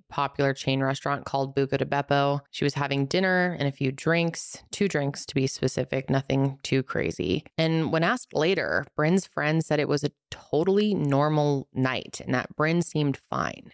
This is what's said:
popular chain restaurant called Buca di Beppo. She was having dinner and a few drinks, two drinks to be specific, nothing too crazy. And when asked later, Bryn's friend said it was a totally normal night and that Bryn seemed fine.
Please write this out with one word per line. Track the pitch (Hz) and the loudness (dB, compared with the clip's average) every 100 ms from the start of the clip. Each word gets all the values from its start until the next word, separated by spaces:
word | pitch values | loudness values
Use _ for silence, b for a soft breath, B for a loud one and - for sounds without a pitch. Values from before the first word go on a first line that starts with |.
| _ | _
popular | - 139 - 139 | -4 -4 0 0
chain | 131 - 135 | 0 0 0
restaurant | 135 135 143 139 | 0 -2 -4 -4
called | - 139 139 | -4 -2 -2
Buca | 139 135 139 | 0 0 0
di | |
Beppo. | 135 143 143 143 143 143 - | 0 -2 0 2 2 0 -4
She | - | -4
was | 147 | -2
having | 143 143 139 139 | -2 -2 0 2
dinner | 175 190 185 180 165 | 2 2 2 2 0
and | 143 | -2
a | |
few | 139 139 | 0 -2
drinks, | 139 - 170 170 165 - - - | -2 2 2 2 -2 -8 -8 -12
two | - 202 | -2 0
drinks | 156 139 - - | 0 -2 -4 -4
to | |
be | - 131 | 0 0
specific, | - 131 - 131 135 135 | 0 -2 -2 -2 -4 0
nothing | 135 139 135 139 139 | -2 0 0 0 -2
too | - 135 | -2 -2
crazy. | 127 - - - - 151 - - | 0 -2 -4 -2 -2 -2 -2 -2
And | 160 160 160 | 0 2 0
when | 160 | 0
asked | 165 247 - | 0 -2 -4
later, | - 156 185 98 85 135 | -2 0 0 0 -2 -4
Bryn's | - 151 190 - | -2 2 2 0
friend | - 147 160 | -4 0 0
said | 156 151 | 2 0
it | 143 | 2
was | 143 | 0
a | 147 - _ | -2 -6 _
totally | - - 143 170 196 214 | -18 -2 0 2 2 2
normal | 185 151 139 147 151 147 143 - | 2 2 2 2 2 2 0 -2
night | - 131 120 - - | -2 0 -2 -8 -12
and | - | -4
that | 123 - | -4 -4
Bryn | - 151 170 | -2 0 2
seemed | 170 156 147 135 _ | 0 0 0 -2 _
fine. | - - - - | -4 -4 -6 -16